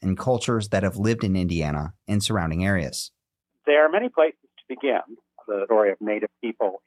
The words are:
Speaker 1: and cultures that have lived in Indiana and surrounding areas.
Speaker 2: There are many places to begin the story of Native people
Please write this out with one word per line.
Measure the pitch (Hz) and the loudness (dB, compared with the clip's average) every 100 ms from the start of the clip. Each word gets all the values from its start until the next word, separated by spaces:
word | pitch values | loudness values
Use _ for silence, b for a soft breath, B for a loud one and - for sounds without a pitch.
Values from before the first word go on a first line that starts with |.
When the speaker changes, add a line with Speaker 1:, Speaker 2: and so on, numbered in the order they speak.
Speaker 1:
and | 95 92 | -4 -2
cultures | 131 120 - 113 104 | 0 0 0 -2 0
that | 98 | 0
have | 95 95 | 0 0
lived | 107 113 | 0 0
in | 104 92 | 0 0
Indiana | 90 85 76 73 76 - - | 0 0 -2 -4 -6 -10 -4
and | 104 | -2
surrounding | 101 107 82 82 95 | 0 -2 -2 0 0
areas. | 95 71 - - _ _ _ _ _ - | 0 -2 -8 -12 _ _ _ _ _ 2
Speaker 2:
There | 147 156 | 4 4
are | |
many | 190 240 | 2 0
places | - 160 - _ - | 2 2 0 _ -18
to | - | -14
begin | 131 139 113 - - _ _ - | -6 -2 -2 -4 -16 _ _ -8
the | 101 101 | -4 2
story | 110 104 | 2 2
of | 95 | 0
Native | 107 107 107 _ | -2 -4 -4 _
people | 120 113 104 95 | -8 -2 -4 -4